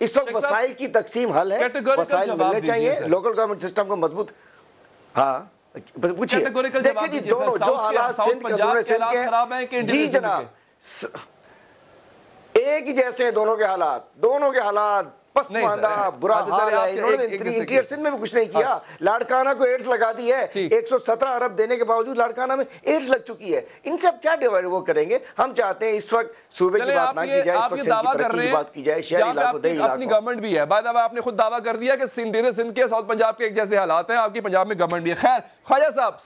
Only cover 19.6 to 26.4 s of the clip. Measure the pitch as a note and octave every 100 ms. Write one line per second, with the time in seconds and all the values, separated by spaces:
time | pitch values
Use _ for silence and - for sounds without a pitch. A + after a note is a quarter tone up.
19.6 | B3+ B3+ A#3+ A#3+ A3+ A3+ A#3+ C4 A3 G3+
20.6 | E3+ A3+ A3+ B3+ - A3+ C4+ A#3+ B3 F#3+
21.6 | A3 B3 A3+ A3+ A3+ B3 A#3 A#3 B3+ C4+
22.6 | C4+ - - D#4 B3+ C4 - A3+ - C#3+
23.6 | - - - E4+ F4+ E4+ D4+ D#4+ B3+ F#3+
24.6 | F3+ F#3 F3 D3+ D#3+ B3 - - C4 A#3+
25.6 | G3+ F#3+ A3 G#3+ G#3 A3+ A3+ -